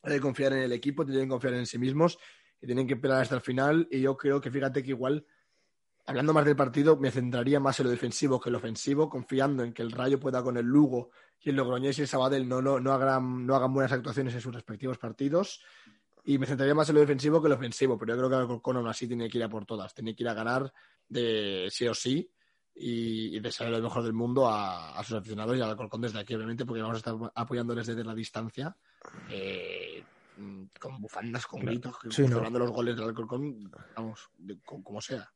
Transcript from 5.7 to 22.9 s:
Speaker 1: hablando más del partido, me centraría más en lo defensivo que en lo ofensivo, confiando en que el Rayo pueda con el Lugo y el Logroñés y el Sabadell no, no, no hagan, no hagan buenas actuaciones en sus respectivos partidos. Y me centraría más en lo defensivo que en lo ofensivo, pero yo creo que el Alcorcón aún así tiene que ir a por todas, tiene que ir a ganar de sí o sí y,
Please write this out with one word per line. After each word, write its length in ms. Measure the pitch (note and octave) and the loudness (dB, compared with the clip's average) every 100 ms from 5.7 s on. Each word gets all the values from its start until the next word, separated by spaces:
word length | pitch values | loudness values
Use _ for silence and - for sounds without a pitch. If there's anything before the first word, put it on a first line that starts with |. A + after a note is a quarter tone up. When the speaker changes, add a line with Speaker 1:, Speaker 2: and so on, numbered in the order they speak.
| _ _ _ - | _ _ _ -6
Speaker 1:
hablando 280 | C3+ D3 | 0 4
más 100 | D#3 D3 | 6 6
del 120 | C#3 | 4
partido, 400 | C3+ B2+ D3 D3+ | 4 4 6 6
me 120 | C3+ | 4
centraría 500 | B2+ B2 B2 A#2+ C#3+ | 0 -2 0 2 4
más 180 | C3+ C3 | 4 2
en 60 | B2+ | 2
lo 60 | |
defensivo 480 | A#2+ B2 - D3 B2+ | 2 -2 0 2 2
que 100 | B2 | 0
en 40 | |
lo 40 | A#2 | -4
ofensivo, 500 | A#2 A2+ - C#3 D#3 | -4 -6 -2 2 2
confiando 540 | C#3+ A#2+ C3 C#3 C#3 | 0 -2 2 2 2
en 100 | A#2+ | -2
que 80 | A#2 | -4
el 100 | A#2 | -6
Rayo 260 | A#2+ B2+ C3+ | -2 0 0
pueda 240 | C#3 B2+ | 0 -2
con 140 | B2 A#2+ | 0 0
el 80 | A#2+ | 4
Lugo 460 | C#3+ D3 B2 B2 - _ _ | 6 6 4 -6 -18 _ _
y 100 | - | -2
el 40 | C#3 | 0
Logroñés 420 | B2 B2+ C3+ C3+ | 2 0 0 0
y 20 | |
el 60 | C#3+ | 0
Sabadell 400 | C#3 C3 C#3 B2+ | 2 2 2 0
no, 120 | B2+ | 0
no, 180 | C3+ C3+ | 2 2
no 100 | C3 | 2
hagan, 540 | C3+ C3+ C3 B2+ B2+ B2 | 2 4 2 0 -2 2
no 100 | C3+ | 2
hagan 180 | C3 | 4
buenas 200 | C3 C3+ | 2 2
actuaciones 400 | B2+ B2 B2 C3 | 0 -2 -2 -2
en 80 | A#2+ | -4
sus 120 | B2 | -8
respectivos 440 | A#2 - G#2+ C3 B2+ | -10 -12 -8 -6 -6
partidos. 640 | A#2 - C#3 E3 G3 - - - - _ _ _ - | -8 -2 0 2 0 -6 -20 -20 -20 _ _ _ 0
Y 120 | C#3 | 0
me 80 | B2+ | 2
centraría 280 | C#3 C#3 D3 | 2 4 4
más 140 | D3+ | 6
en 60 | D3+ | 8
lo 60 | |
defensivo 400 | D3 C3+ C#3+ D#3+ | 8 6 4 6
que 60 | D#3 | 6
en 40 | |
lo 40 | C3 | 6
ofensivo, 420 | B2+ - C3+ A2+ | 0 0 2 2
pero 160 | A2+ | 0
yo 40 | A#2 | 0
creo 100 | B2+ | 2
que 60 | C3 | 2
el 60 | |
Alcorcón 340 | B2 A#2+ - B2+ | 0 -2 0 0
aún 100 | A#2 | 0
así 200 | G#2+ A#2+ | -4 -4
tiene 220 | A#2+ A2+ | -4 -2
que 80 | A#2 | -2
ir 60 | A2+ | -2
a 40 | |
por 160 | G#2+ G#2 | -4 -8
todas, 280 | A2 F#2+ | -8 -8
tiene 200 | - A2+ A2 | -8 -10 -4
que 80 | |
ir 60 | A#2 | -4
a 40 | |
ganar 380 | A2 A2+ B2+ C3+ _ _ _ _ | -2 0 -2 -2 _ _ _ _
de 600 | C3+ A#2+ A2 G#2 F#2+ F#2 | -2 0 0 0 -2 -4
sí 160 | - A#2+ | -2 -2
o 60 | |
sí 360 | G#2+ B2 C#3 - _ _ _ _ - | -2 0 -2 -2 _ _ _ _ -10
y, 600 | - | -6